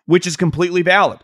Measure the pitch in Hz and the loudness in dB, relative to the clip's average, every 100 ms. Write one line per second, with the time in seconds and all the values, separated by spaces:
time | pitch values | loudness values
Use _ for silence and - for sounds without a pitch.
0 | - 170 180 156 170 143 180 180 175 190 | 0 0 0 -4 -4 -2 -2 -2 2 2
1 | 160 - | 2 -2